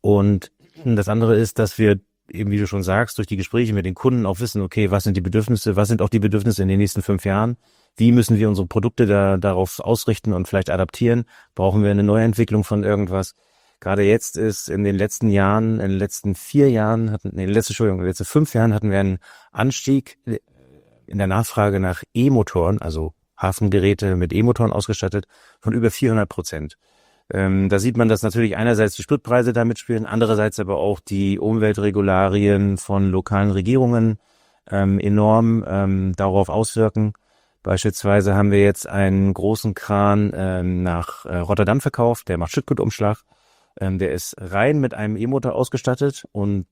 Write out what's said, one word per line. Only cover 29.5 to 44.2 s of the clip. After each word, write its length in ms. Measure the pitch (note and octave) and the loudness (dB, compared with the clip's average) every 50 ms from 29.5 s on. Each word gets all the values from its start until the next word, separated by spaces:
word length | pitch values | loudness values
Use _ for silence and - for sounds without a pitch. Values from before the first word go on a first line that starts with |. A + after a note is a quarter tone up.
da 120 | A2+ A#2+ A#2 | 0 0 0
mitspielen, 420 | A#2 A#2 - - - A#2+ A2 A2 | 0 -2 -4 -4 -4 -4 -4 -4
andererseits 540 | - G#2 A#2 A#2 A2 A2 G#2 G#2+ G#2+ - - | -4 0 0 2 2 2 2 2 0 -2 -4
aber 160 | G#2 F#2+ G2+ | -4 -4 -2
auch 240 | C#2 D#2+ G2+ G2+ - | -2 0 -2 -2 -4
die 400 | _ - G#2 G2 G2 F#2+ G2 - | _ -6 -2 -2 0 0 0 -2
Umweltregularien 1400 | - A2 A2+ A2+ G#2+ G#2+ G2+ G2+ G2+ G#2 F#2 G2+ G2+ G2 F#2 F#2 G2 F#2+ F#2+ G#2 G2+ G2+ G2+ G2 G2+ G2+ G2 | -2 -2 0 2 2 0 0 0 -2 0 0 0 0 2 2 2 2 2 2 2 2 2 2 2 2 0 0
von 340 | F2+ - - G2 G2 G2 F#2+ | -2 -4 -4 0 0 2 2
lokalen 400 | F#2 F#2+ F#2 - G2+ G2 G2+ G#2 | 0 -2 -2 -2 0 0 2 2
Regierungen, 680 | G2 G2 F2+ G#2+ B2+ C3 B2+ B2 A#2+ A#2 A2+ A2+ G#2+ - _ _ _ _ _ _ _ _ _ - | 0 0 0 0 2 2 2 2 2 2 2 0 0 -4 _ _ _ _ _ _ _ _ _ -4
ähm, 300 | G2 G2+ G2 G2 G2 G2 | -2 0 2 2 0 0
enorm, 640 | - G2+ G2+ G#2 G#2 G#2+ A2 A2+ A2+ A2+ A2+ A2+ - | 2 2 2 4 4 4 4 4 4 2 0 0 -2
ähm, 460 | - F#2 G2 G2 F#2+ G2 F#2+ F#2+ F#2+ F2+ | -2 -2 -2 0 0 0 0 0 -2 -2
darauf 320 | - G2 G2 F#2 G2+ F#2+ - | -2 -2 2 2 2 2 2
auswirken. 680 | - G#2+ A2 - - A2+ A2 G#2+ - A2 G#2+ G#2 G#2 _ _ _ _ _ _ _ _ _ _ | 0 -2 -2 -2 0 0 0 2 2 0 -2 -2 -2 _ _ _ _ _ _ _ _ _ _
Beispielsweise 720 | G2 F#2+ F#2 - A2 - - - G2+ G2+ G#2 F#2+ G2+ F#2+ | -2 -2 0 0 -2 -4 0 0 2 4 4 4 4 2
haben 160 | G2+ G2+ G2+ | 4 4 4
wir 100 | G2+ G2+ | 4 6
jetzt 260 | G2+ G2+ G2 - - - | 4 4 2 0 -8 -6
einen 460 | - G2 G2 F#2+ F#2+ G2 G2 G2 F#2 | -2 0 2 2 4 2 2 2 0
großen 400 | F2 F2 G#2 A2+ A2 - A2 F#2+ | 0 0 -2 -2 0 -2 -6 -6
Kran, 560 | - - - G#2 G2+ G2+ G2+ G2+ G#2 G#2 G2+ - | -6 -4 -2 0 2 2 4 4 2 2 0 -2
ähm, 480 | - F#2+ F#2+ F#2 F#2 F2+ F#2 F2+ F2+ F#2 | -2 -4 -2 -2 -2 -2 -2 -2 0 -2
nach, 400 | F2+ E2+ F2 F2 - - - - | -2 -2 -4 -6 -8 -12 -14 -12
äh, 140 | - F2 F2+ | -6 -6 -6
Rotterdam 420 | F2 G#2 G#2 - G#2 F2+ A2 C#3 | -2 0 0 0 2 2 2 0
verkauft, 480 | - C#3+ - - A#2+ A#2+ A#2+ - - - | 0 -4 -2 0 0 0 0 -2 -4 -6
der 100 | F#2 E2+ | -4 -4
macht 140 | E2+ E2 | -4 -4
Schüttgutumschlag. 720 | - D3 - - - - G2 A2+ - - A2 G2+ G#2+ - _ _ _ _ _ _ _ _ _ _ _ - | -4 -6 -2 -2 -2 -2 -2 -4 -2 -2 -2 -2 -2 -4 _ _ _ _ _ _ _ _ _ _ _ -6
Ähm, 180 | F#2+ F#2+ F#2+ F#2 | -4 -4 -2 -2
der 140 | F#2+ F2 | -2 -2
ist 240 | C2+ F#2 | -4 -4